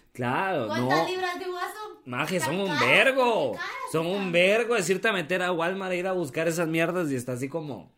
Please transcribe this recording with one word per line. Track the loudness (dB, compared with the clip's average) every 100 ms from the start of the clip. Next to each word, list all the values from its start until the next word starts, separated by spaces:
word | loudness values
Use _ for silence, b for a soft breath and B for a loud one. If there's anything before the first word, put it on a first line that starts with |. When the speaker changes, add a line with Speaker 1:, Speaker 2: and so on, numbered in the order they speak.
| b
Speaker 1:
Claro, | -6 -2 0 0 -2 -2
Speaker 2:
¿Cuántas | -2 2 2
Speaker 1:
no. | 2
Speaker 2:
libras | -2 -4 -4
de | -6
uvas | -6 -8
son? | -8 -14 -14 -10
Speaker 1:
Maje, | -6 -2 -2
Speaker 2:
Están | -2
Speaker 1:
son | -2
un | -2
Speaker 2:
caras, | 0 4
Speaker 1:
vergo. | 6 6 4 2 2 0
Speaker 2:
están | -2 -8
caras, | -10 -4
Speaker 1:
Son | -2 -2
un |
Speaker 2:
están | -2 0
Speaker 1:
vergo. | 4 6 4 2 0
Es | 2
irte | 2 2
a |
meter | 0 0 0
a | 0
Walmart | 0 0 -2 -2
a | -2
ir | 0
a |
buscar | -2 -2 0 0
esas | 2 0
mierdas | 2 2 0 0
y | -2
está | -2
así | -4 -4
como, | -6 -6 -10 -14